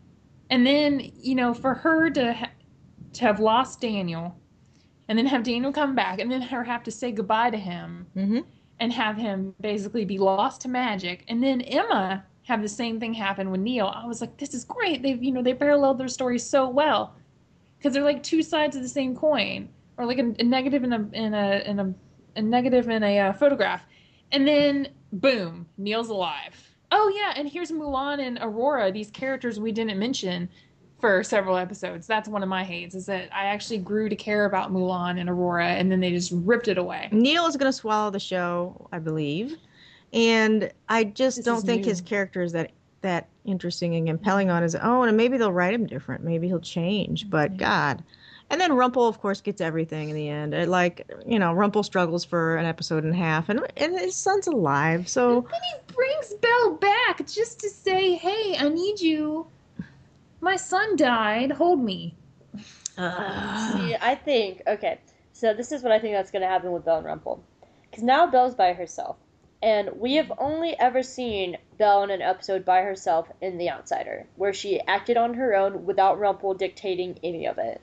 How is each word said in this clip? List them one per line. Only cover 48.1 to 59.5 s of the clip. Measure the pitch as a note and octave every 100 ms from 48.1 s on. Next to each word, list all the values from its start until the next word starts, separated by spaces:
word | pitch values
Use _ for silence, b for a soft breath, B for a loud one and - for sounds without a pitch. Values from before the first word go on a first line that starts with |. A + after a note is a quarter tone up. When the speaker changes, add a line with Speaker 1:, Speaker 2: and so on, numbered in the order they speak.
| B B B B
Speaker 2:
And | D#4
then | F#4
Rumple, | B3+ B3+ B3 A#3
of | G#3+
course, | G3+ G3
gets | - -
everything | E3 D#3+ D#3+ D#3 D3+
in |
the | D3+ D3
end. | D3 D3+
It, | D3+ E3+
like, | F3+ F3+ F3 - - -
you | A#3
know, | F3
Rumple | E3+ G#3 G#3+
struggles | G3+ F#3+ F3 F3
for | - F3 D#3+ E3
an |
episode | E3 D#3+ E3 D#3+
and | D#3
a | F3
half, | E3 D#3 E3
and, | A3 - -
and | D4+ F4+
his | F#4
son's | - - G4 F#4
alive, | C#4 D#3 C#3 D#3 E3 F3+
so | - B3 A#3+
Speaker 1:
And | B3
then | E5+
he | F5+ D5 -
brings | B4+ C5 D5+ B4
Belle | G#4 A#4 A#4+ A4+ D#4
back | G4 G#4+ A#4+ - C#4+
just | - A4+ -
to | G#4
say, | - - F#4 F#4+
"Hey, | F4 E4+ G#4+ G#4+ F4
I | D4
need | D#4+ F#4+ G#4
you. | E4 D#4 D4+ D#4 E4